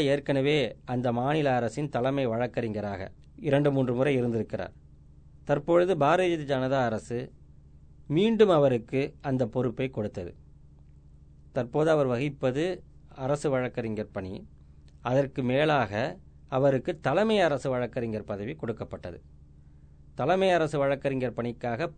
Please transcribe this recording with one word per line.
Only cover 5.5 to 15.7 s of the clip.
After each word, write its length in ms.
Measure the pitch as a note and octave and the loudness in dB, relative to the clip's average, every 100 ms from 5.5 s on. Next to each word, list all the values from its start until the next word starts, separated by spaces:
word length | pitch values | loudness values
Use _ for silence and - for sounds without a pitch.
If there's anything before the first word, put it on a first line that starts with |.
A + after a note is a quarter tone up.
| D3 C#3+ E3+ F3+ F3+ | -2 2 4 4 2
பாரதிய 400 | C#3 F3 F#3 E3+ C#3+ | 4 4 2 0 -2
ஜனதா 340 | C3+ C3 C3+ | -2 0 0
அரசு 360 | A#2+ A2 - A#2+ - - - - - - - - - | 0 -2 -4 -8 -8 -14 -20 -20 -20 -20 -20 -20 -2
மீண்டும் 440 | D3 G#3 A3 G#3 | 2 2 6 6
அவருக்கு 480 | E3 C#3+ B2 G#2+ C3+ C#3 - | 8 6 4 0 -4 -4 -6
அந்த 240 | D3 C3 A#2+ | -4 0 0
பொறுப்பை 400 | B2+ B2 - C3 | 0 -2 -2 -6
கொடுத்தது. 420 | C3 G#2 - F2 - - - - - - - - - - - - | -4 -6 -6 -10 -14 -20 -20 -20 -20 -20 -20 -20 -20 -20 -20 -10
தற்போது 400 | - A#2 D3+ D#3+ | -6 -4 0 2
அவர் 180 | D#3 C3+ | 4 2
வகிப்பது 560 | A#2+ C#3+ C#3 C3 B2+ F3 F3+ - - - - | 0 -4 -2 -2 -2 -2 -4 -12 -20 -20 -10
அரசு 320 | C3 C#3+ D#3 | -4 -2 0
வழக்கறிஞர் 640 | C3 B2+ A2 A#2 G#2+ G2+ | -2 -2 -4 -6 -6 -6
பணி. 200 | - F#2+ G2 - - - - - - | -8 -8 -10 -14 -20 -20 -20 -20 -10
அதற்கு 380 | A#2 B2+ C#3 C#3 | -2 0 0 -2
மேலாக 500 | B2 C3 D#3 | 0 2 2